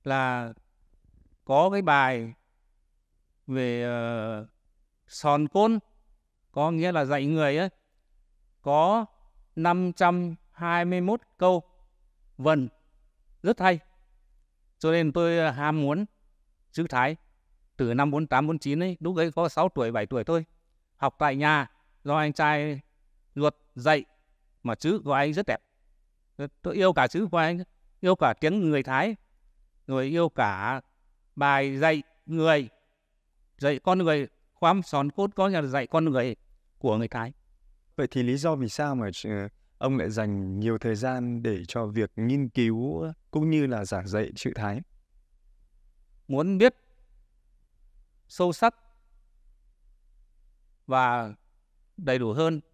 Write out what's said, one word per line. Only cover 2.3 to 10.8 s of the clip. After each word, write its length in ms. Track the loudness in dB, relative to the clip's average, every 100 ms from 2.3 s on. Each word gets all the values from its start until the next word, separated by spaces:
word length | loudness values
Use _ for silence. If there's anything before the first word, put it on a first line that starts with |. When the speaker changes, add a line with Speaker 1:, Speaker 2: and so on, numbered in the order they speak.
| -14 _ _ _ _ _ _ _ _ _ _ -8
Speaker 1:
về, 360 | -4 -2 -2
ờ, 640 | -4 -4 -4 -6 -6 -8 -12 _ _ _ _ _ _
sòn 400 | -4 0 2 2
côn, 300 | 4 4 2 -4 _ _ _ _ _ _
có 180 | -2 0
nghĩa 220 | 0 0
là 120 | 0
dạy 220 | 0 0 0
người 300 | 2 2 2
ấy, 120 | -2 -6 _ _ _ _ _ _ _ _
có 440 | 0 4 4 2 -2 _ _ _ _ -2
năm 360 | 0 2 0
trăm 420 | 2 2 2 -4 -8 _
hai 340 | -8 -2 0